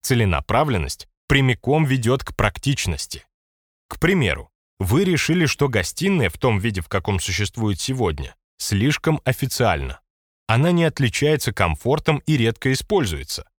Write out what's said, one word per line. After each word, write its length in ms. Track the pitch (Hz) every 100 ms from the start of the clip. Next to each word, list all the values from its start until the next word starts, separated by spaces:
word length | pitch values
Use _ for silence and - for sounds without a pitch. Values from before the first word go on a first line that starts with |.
Целенаправленность 1040 | - 127 104 78 - 123 151 107 71 - - _ _
прямиком 560 | 139 131 120 - 151
ведёт 400 | 151 131 113 131
к 100 | -
практичности. 880 | - 107 - - 139 - 76 - - _ _ _ _ _ _ _
К 120 | -
примеру, 500 | 170 190 110 69 - _ _ _
вы 240 | 95 123
решили, 420 | 190 160 - 170 156
что 220 | - 143
гостиная 600 | 110 90 - 185 185 104
в 100 | -
том 200 | 131 104
виде, 220 | 110 95
в 80 | 82
каком 320 | 101 98 95
существует 580 | - 92 104 - 107 95
сегодня, 560 | - 131 104 71 65 - _ _
слишком 600 | - 101 120 147 - 156
официальна. 760 | - 127 135 - 117 82 65 - _ _ _ _ -
Она 240 | 113 160
не 120 | 175
отличается 680 | 165 - 131 - 147 151 -
комфортом 680 | - 90 78 120 151 - 147 -
и 100 | 151
редко 360 | 113 113 131
используется. 760 | 131 - 190 117 76 69 - -